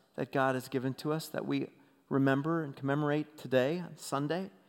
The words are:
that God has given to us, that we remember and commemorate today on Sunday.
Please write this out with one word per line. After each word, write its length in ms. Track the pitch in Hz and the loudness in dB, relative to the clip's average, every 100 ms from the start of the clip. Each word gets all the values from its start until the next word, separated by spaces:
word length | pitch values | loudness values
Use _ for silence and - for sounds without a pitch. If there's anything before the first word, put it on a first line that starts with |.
| _ - | _ -6
that 160 | 139 | -2
God 240 | 143 135 127 | 2 2 0
has 100 | 120 | -2
given 260 | 135 127 | -2 -2
to 180 | 131 151 | -2 -2
us, 160 | 156 156 | -2 -4
that 180 | - 131 | -6 -2
we 220 | 139 135 - - _ - | -2 -4 -8 -20 _ -2
remember 560 | 139 135 139 147 165 | 2 4 4 2 0
and 100 | 151 | -2
commemorate 640 | 135 135 143 151 147 151 - | -4 -2 0 2 0 -2 -8
today 400 | 127 127 127 175 | 0 2 4 0
on 180 | 170 156 | -6 -12
Sunday. 540 | - 135 143 165 190 - | -6 -2 -2 -2 -6 -12